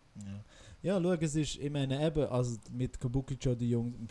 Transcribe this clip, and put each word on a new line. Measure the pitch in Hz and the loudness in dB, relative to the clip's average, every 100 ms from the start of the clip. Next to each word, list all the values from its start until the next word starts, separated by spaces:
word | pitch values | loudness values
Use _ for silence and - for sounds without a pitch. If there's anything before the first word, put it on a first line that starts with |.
| - - | -20 -16
Ja. | 101 101 - - - - | -12 -12 -14 -20 -20 -6
Ja, | 156 196 | 0 2
schau, | 170 | 2
es | 175 156 156 | 2 2 0
ist, | 147 - | 0 -2
ich | 143 | -2
meine, | 143 135 135 156 | 0 0 2 2
eben, | 156 135 | 2 2
also | 123 123 113 - | 2 0 -2 -6
mit | 120 123 - | -4 -4 -2
Kabuki | 127 127 131 131 | -2 0 -2 -2
Joe, | 131 120 | 0 2
der | 120 | 2
Junge, | 120 120 123 113 | 2 0 -4 -8